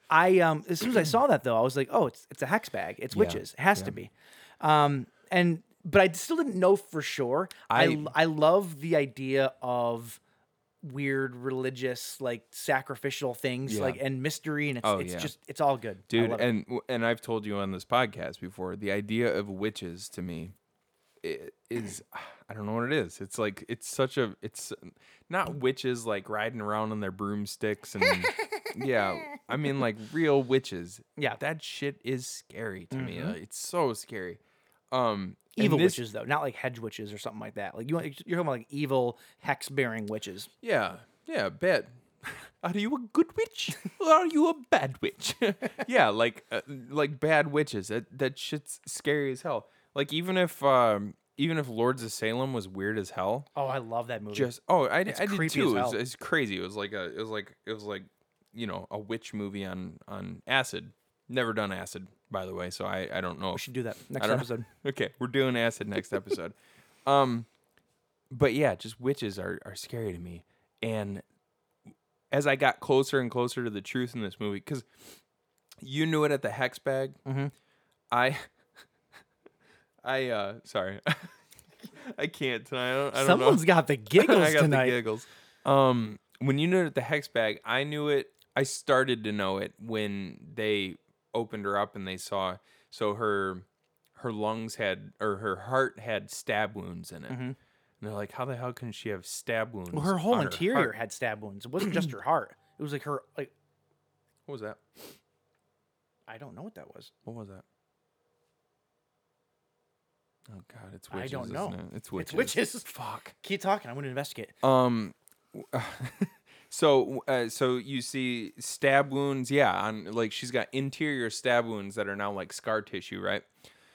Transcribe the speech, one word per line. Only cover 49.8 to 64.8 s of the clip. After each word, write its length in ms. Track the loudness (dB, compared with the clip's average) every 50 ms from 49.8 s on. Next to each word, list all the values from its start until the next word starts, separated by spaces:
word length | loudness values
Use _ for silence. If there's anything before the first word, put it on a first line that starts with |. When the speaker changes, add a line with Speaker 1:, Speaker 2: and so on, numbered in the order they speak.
| _ _ _
Speaker 1:
Like, 180 | -4 -2 0
even 240 | 0 -2 0 2 2 2
if, 240 | 2 2 0 2
um, 520 | 4 6 8 8 8 6 4 2 0 -6 -10 _ _ _ _
even 220 | -2 0 2 2 0
if 100 | -2 -2
Lords 340 | 0 2 2 2 2 0
of 100 | -4 -8
Salem 400 | -6 -2 -2 0 0 0 -2 -2 -2
was 140 | -4 -6 -6
weird 300 | -6 -4 -2 -2 0 -2
as 120 | -4 -4
hell. 360 | -4 -2 0 0 0 -2 -4 _ _
Speaker 2:
Oh, 100 | -4 -2
I 120 | -2 -2 -4
love 280 | -4 -4 -4 -4 -4
that 160 | -4 -6 -8
movie. 140 | -6 -6 0
Speaker 1:
Just, 240 | 0 0 0 0 -8 _ 4
oh, 180 | 4 4 6
I, 140 | 4 2 2
Speaker 2:
It's 200 | 0 0 -2 -2
Speaker 1:
I 60 | -2
did 100 | -2 0
Speaker 2:
creepy 180 | 0 0 0 2
Speaker 1:
too. 120 | 2 4
Speaker 2:
as 40 | 4
Speaker 1:
It 40 | 4 4
was, 100 | 2 0
Speaker 2:
hell. 80 | 0 -2
Speaker 1:
it's 160 | -4 -4 -6
crazy. 400 | -12 -4 0 0 2 2 0 -2 -4
It 40 |
was 140 | -4 -6 -6
like 160 | -6 -6 -6
a, 140 | -6 -6 -6
it 120 | -6 -6 -8
was 100 | -8 -6
like, 260 | -6 -8 -8 -10 -18 _ _
it 60 | -8
was 120 | -8 -8 -6
like, 200 | -8 -8 -8 -10 -14 _ _ _ _ _ _ _ _ _
you 120 | -8 -6
know, 200 | -6 -6 -8 -8 -8
a 80 | -8 -10
witch 360 | -6 -6 -8 -8 -8 -10 -8
movie 300 | -6 -6 -6 -6 -6 -6
on, 340 | -6 -8 -8 -10 -10 -12 -16 -14
on 340 | -12 -12 -10 -10 -10 -12 -12 _
acid. 460 | 2 2 2 2 0 -6 -10 -10 -12 -20 _ _ _ _ _ _ _
Never 240 | -2 0 0 0
done 200 | 0 0 -2 -2
acid, 360 | -4 -6 -8 -10 -10 -14 -14 -14 _ _ _ _
by 140 | -6 -6 -6
the 80 | -6 -6
way, 140 | -6 -6 -8
so 140 | -6 -6 -6
I, 240 | -4 -4 -4 -4 -4
I 80 | -4 -4
don't 200 | -4 -4 -6 -4
know 100 | -4 -6
Speaker 2:
We 40 | -4
Speaker 1:
if 60 | -6
Speaker 2:
should 100 | -8 -8
do 120 | -6 -6 -6
that 120 | -6 -8
Speaker 1:
I 160 | -10 -12 -8 -6
Speaker 2:
next 120 | -2 0
Speaker 1:
don't 100 | 2 0
know. 40 | 0
Speaker 2:
episode. 240 | 0 -4 -6 -6 -8 -12 _
Speaker 1:
<laughs> 120 | _